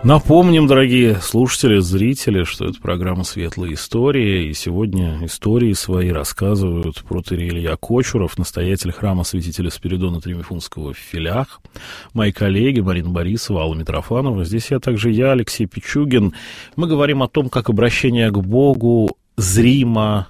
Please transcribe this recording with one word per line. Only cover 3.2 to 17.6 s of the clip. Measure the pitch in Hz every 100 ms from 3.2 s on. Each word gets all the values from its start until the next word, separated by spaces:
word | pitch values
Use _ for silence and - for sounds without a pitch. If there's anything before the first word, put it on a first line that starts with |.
«Светлые | 87 101 82 - 90
истории», | 76 - 113 131 139 107 95 78
и |
сегодня | 76 - 87 110 95 87 76 78
истории | - 104 120 120
свои | 95 - 92 90
рассказывают | 80 73 - 98 104 95 85 82 - -
протоиерей | 90 - 90 87
Илья | 85 82 78
Кочуров, | - 120 135 117 87 -
настоятель | 87 - 87 98 87
храма | - 104 92
святителя | 85 95 82 82 87
Спиридона | - 87 90 92 85
Триумфунского | 87 87 85 87 - - 73
в | 67
Филях, | - 85 82 107 135 - - - - - -
мои | 117 104
коллеги | - 101 98 127 127
Марина | 95 90 85
Борисова, | 87 85 113 - 92
Алла | 80
Митрофанова. | 80 80 76 - 120 135 101 85
Здесь | 113 -
я | 135
также, | - 113 117
я, | 110 131
Алексей | 131 113 - 101
Пичугин. | - - 143 147 123 98 - - - - -
Мы | 170
говорим | 147 143 139
о | 127
том, | 156 131
как | 123